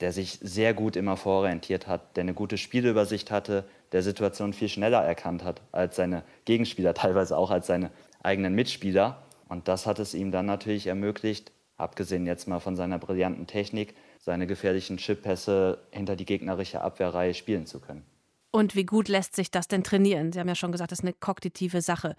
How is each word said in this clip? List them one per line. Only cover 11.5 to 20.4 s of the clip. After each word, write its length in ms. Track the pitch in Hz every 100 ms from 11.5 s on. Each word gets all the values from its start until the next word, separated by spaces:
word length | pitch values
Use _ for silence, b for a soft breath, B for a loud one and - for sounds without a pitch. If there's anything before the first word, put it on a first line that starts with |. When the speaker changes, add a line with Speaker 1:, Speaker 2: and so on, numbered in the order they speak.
| _ _ -
Speaker 1:
abgesehen 500 | 85 - 90 92 87
jetzt 220 | 87 -
mal 120 | 87
von 160 | 95 90
seiner 220 | 90 87
brillanten 480 | - 92 90 - 87
Technik, 480 | 104 101 110 - - B B
seine 280 | - 87 -
gefährlichen 500 | 95 98 92 - 92
Chippässe 840 | - 104 - 92 - 98 92 - -
hinter 260 | 101 98 95
die 80 |
gegnerische 560 | 95 98 85 92 95 -
Abwehrreihe 540 | 95 - 90 85 90
spielen 320 | 90 - 101 78
zu 140 | -
können. 240 | - 76 - _ _ _ _
Speaker 2:
Und 240 | 220 214
wie 120 | 196 180
gut 220 | 220 202
lässt 280 | 196 185 -
sich 140 | 185
das 180 | 180 175
denn 160 | 196
trainieren? 480 | 185 196 196 180 160
Sie 80 | 180